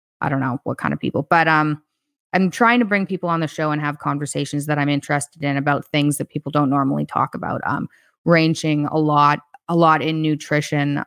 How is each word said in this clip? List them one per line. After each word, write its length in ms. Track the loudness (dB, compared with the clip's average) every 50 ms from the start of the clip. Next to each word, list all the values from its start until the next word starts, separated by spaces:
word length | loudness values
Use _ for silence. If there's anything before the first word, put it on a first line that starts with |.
| _ _ _ _
I 80 | -4 -2
don't 120 | -2 -2
know 200 | -2 -2 -4 -4 -6
what 120 | -6 -6
kind 160 | -4 -4 -4 -4
of 80 | -2
people, 220 | -4 -4 -2 -4 0 2
but, 180 | 2 4 4 4
um, 340 | 4 4 2 2 -2 -4 _ _ _ _ _ _ _ _ _ _ 0
I'm 160 | 0 0 0 2
trying 260 | 2 2 4 4 2
to 60 | 2
bring 220 | 2 0 -2 -2
people 220 | -2 -4 -4 -2 -2
on 120 | -2 -2
the 80 | -2 -2
show 240 | -4 -4 -2 -2 -2
and 80 | -2
have 180 | -2 -4 -6 -4
conversations 680 | -4 -4 -4 -4 -4 -6 -4 -6 -4 -4 -4 -4 -4
that 120 | -2 -2 0
I'm 100 | 0 0
interested 540 | 0 -2 -2 -2 -2 -2 -4 -6 _ -6 -4
in 140 | -2 -2
about 280 | 0 0 0 0 -2 -2
things 320 | -2 0 0 2 2 0 -2
that 100 | -4 -6
people 240 | -8 -8 -6 -2 0
don't 180 | 0 2 2
normally 340 | 2 0 0 0 -2 -2 -4
talk 300 | -2 -2 -2 -2 -2 -4
about. 260 | -6 -6 -6 -6 -6 -4
Um, 240 | -4 -4 -4 -6 -8 _ _ _ _ _ _ 0
ranging 640 | 2 4 4 4 2 0 0 -2 -2 -2 -2 -2
a 120 | -2 0 0
lot, 420 | 0 2 4 4 4 4 4 0 -4 _ -20 -16 _ -2
a 60 | 2
lot 260 | 4 4 6 4 4
in 220 | 2 0 -2 0 0
nutrition, 800 | 0 0 -2 -2 -2 -2 -2 0 0 -2 -2 0 -2 -2 -4 -4